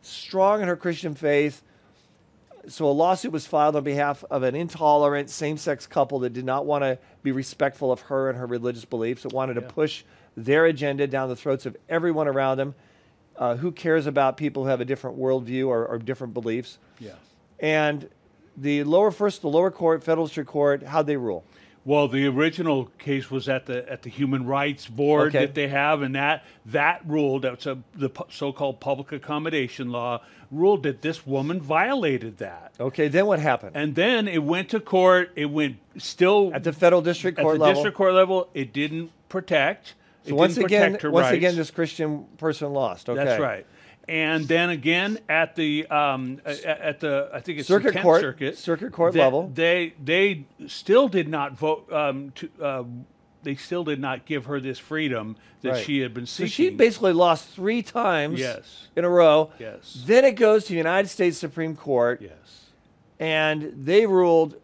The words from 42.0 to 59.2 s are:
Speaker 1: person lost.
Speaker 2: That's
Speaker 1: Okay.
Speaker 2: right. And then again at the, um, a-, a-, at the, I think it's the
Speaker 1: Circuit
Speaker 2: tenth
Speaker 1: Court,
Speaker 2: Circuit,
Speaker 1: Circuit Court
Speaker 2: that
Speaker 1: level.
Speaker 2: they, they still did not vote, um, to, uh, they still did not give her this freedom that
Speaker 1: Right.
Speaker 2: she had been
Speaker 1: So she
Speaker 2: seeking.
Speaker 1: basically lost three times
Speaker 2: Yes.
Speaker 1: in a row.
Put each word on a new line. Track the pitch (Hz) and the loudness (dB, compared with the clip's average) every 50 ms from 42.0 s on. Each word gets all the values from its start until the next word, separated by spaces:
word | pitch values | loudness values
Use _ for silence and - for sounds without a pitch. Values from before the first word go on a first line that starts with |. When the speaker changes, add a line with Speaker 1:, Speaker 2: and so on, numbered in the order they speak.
| 160 151 151 147 - - - | -4 -4 -4 -6 -10 -16 -16
Speaker 1:
person | - 156 160 147 - 156 143 139 | -6 -4 -4 -4 -2 -6 -4 -2
lost. | 139 131 110 90 - - | -2 -2 -2 -4 -6 -6
Speaker 2:
That's | - 120 139 | -6 -4 -2
Speaker 1:
Okay. | 143 135 120 113 | 0 0 0 0
Speaker 2:
right. | 151 127 104 95 - _ _ - - - - _ - - | 0 -2 -4 -8 -12 _ _ -20 -20 -20 -20 _ -12 -6
And | 165 160 160 156 160 160 156 | -4 -2 -2 0 -2 -2 0
then | 135 165 170 170 175 | 0 0 0 2 0
again | 175 151 123 156 165 175 190 202 214 220 - | -2 -2 0 0 0 0 0 -2 -4 -8 -4
at | - 156 160 165 160 - | 0 2 2 2 0 -2
the, | 170 160 151 147 151 156 | -4 -2 -2 -2 -2 -4
um, | - 151 147 147 143 135 131 131 127 131 - _ | -2 0 0 0 0 -2 -4 -6 -8 -10 -10 _
a-, | 151 | -10
a-, | 143 131 - 165 156 135 - | -10 -8 -6 -6 -6 -4 -4
at | 156 143 - | -6 -6 -4
the, | - 151 139 139 143 139 - | -4 -2 -2 -2 -4 -6 -10
I | 135 | -12
think | - 180 165 147 | -10 -10 -10 -8
it's | 135 | 0
the | - 185 | 2 2
Speaker 1:
Circuit | 208 220 262 185 | 2 2 2 0
Speaker 2:
tenth | 180 190 | 2 4
Speaker 1:
Court, | 175 160 170 | 6 6 6
Speaker 2:
Circuit, | 170 135 131 - 135 135 - | 4 0 -6 -6 -6 -6 -6
Speaker 1:
Circuit | - - - 165 156 202 262 - | -8 -4 -4 -4 -4 -4 -12 -2
Court | - 170 170 185 | 0 0 2 4
Speaker 2:
that | 165 | 6
Speaker 1:
level. | 143 131 127 147 175 156 131 | 6 6 4 2 -4 -4 -4
Speaker 2:
they, | 147 165 170 175 180 175 165 165 - | 0 2 2 2 2 -2 -4 -8 -12
they | 143 131 160 180 196 202 190 151 135 _ _ _ - | -4 -2 2 2 2 2 0 -2 -10 _ _ _ -18
still | 143 - - - - 196 240 285 247 | -16 -16 -14 0 4 6 6 6 6
did | 185 190 165 | 2 -2 -2
not | 147 156 151 139 143 131 | -2 -4 -6 -6 -6 -6
vote, | 117 156 156 156 151 - - | -4 -2 -2 -2 -2 -6 -6
um, | 160 151 151 143 135 135 139 139 131 | -4 -2 -2 -2 -2 -4 -8 -12 -14
to, | - - 160 _ - | -14 -16 -16 _ -6
uh, | 160 143 135 131 123 120 120 120 123 _ _ _ _ _ _ _ - | -6 -6 -6 -6 -10 -12 -14 -16 -18 _ _ _ _ _ _ _ -8
they | 143 139 | -8 -8
still | 139 - - 175 175 175 | -8 -8 -8 -6 -6 -4
did | 151 147 135 | -4 -4 -4
not | 139 135 131 123 _ | -4 -6 -6 -8 _
give | - 156 143 120 | -6 -6 -6 -6
her | 139 147 139 | -6 -8 -6
this | 131 135 127 - | -6 -8 -10 -10
freedom | - - 156 156 156 143 127 113 107 110 110 - _ _ _ _ | -12 -8 -6 -4 -2 -2 -4 -4 -6 -8 -12 -16 _ _ _ _
that | - 127 | -6 -4
Speaker 1:
Right. | 131 123 107 | -4 -4 -2
Speaker 2:
she | - 143 139 | -2 -2 -2
had | 131 123 110 | -2 -4 -6
been | 123 120 | -10 -12
Speaker 1:
So | 123 - - 185 | -10 -8 -6 -6
she | 226 - - 320 | -6 0 0 0
Speaker 2:
seeking. | 370 - | 0 4
Speaker 1:
basically | - - 233 220 - 226 190 175 | 4 4 4 4 2 0 2 4
lost | 165 180 175 165 151 - - | 6 6 4 4 2 -2 -16
three | - - 185 202 226 240 | -12 -6 -4 -2 -2 -2
times | 220 - - 240 233 202 175 156 147 151 170 - | -4 -4 -6 -2 0 0 0 0 -2 -2 -4 -4
Speaker 2:
Yes. | 131 123 113 - - - - - - - _ | -4 -6 -6 -10 -14 -20 -20 -20 -20 -8 _
Speaker 1:
in | 165 170 | -2 0
a | 175 | 4
row. | 175 175 | 6 8